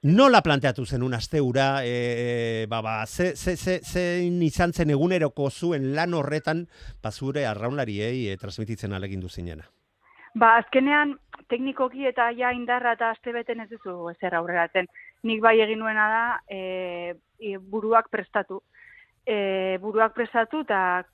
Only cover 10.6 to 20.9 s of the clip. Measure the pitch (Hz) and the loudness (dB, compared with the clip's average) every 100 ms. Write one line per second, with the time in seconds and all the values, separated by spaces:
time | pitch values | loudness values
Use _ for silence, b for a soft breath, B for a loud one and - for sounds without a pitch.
10.6 | - 262 269 294 294 277 _ - - 240 | 4 0 4 2 2 -4 _ -20 -6 -4
11.6 | 269 277 254 262 269 247 233 240 247 247 | -4 -4 -4 -2 -4 0 -2 0 -2 -2
12.6 | 240 247 247 226 233 226 247 233 233 233 | -2 0 0 0 -2 -4 -8 -8 -6 -8
13.6 | 208 226 190 180 170 170 185 170 175 175 | -10 -12 -12 -8 -10 -6 -4 -2 -2 0
14.6 | 170 190 180 B B B 226 220 226 226 | 0 0 -4 B B B -4 4 6 6
15.6 | 214 220 220 214 214 220 233 226 - 196 | 4 0 -2 0 2 0 -2 -4 -8 -10
16.6 | 185 185 180 175 175 175 _ _ 220 196 | -8 -6 -6 -8 -8 -10 _ _ -10 -10
17.6 | 190 220 214 226 226 220 180 208 190 190 | -8 -6 2 2 2 -6 -4 -4 -4 -10
18.6 | _ B B B B B - 214 196 190 | _ B B B B B -4 -2 0 0
19.6 | 185 185 202 214 220 226 226 233 226 311 | -2 -2 -2 2 2 0 -2 0 0 -4
20.6 | 294 202 185 | -2 0 2